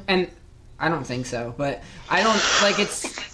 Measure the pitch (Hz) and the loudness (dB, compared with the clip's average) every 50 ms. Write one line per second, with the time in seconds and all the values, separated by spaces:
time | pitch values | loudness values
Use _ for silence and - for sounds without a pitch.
0 | - - 190 185 180 - - - - - - - - - - - 151 160 170 151 | 0 2 2 2 2 0 -4 -12 -20 -20 -20 -20 -20 -20 -8 -2 0 0 0 0
1 | 131 - 123 127 127 - - 117 117 120 120 135 143 139 135 - - - - - | -2 -4 -4 -4 -4 -4 -4 -4 -6 -6 -6 -4 -4 -4 -4 -6 -10 -14 -18 -18
2 | - - 160 180 202 226 214 202 - - - - 202 202 190 190 208 208 - - | -4 0 2 4 4 4 4 4 2 2 4 4 4 4 4 4 2 0 0 -4
3 | - - - - - - | -6 -6 -8 -10 -12 -12